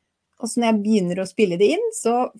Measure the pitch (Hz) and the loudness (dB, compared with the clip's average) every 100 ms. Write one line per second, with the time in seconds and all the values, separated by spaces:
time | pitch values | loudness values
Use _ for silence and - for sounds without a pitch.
0 | _ _ _ _ 233 - 233 214 202 220 | _ _ _ _ -6 -2 0 0 2 2
1 | 175 180 190 - 202 170 208 339 466 - | 2 -2 -4 0 0 2 2 2 -2 -4
2 | - 240 254 | -2 -2 -2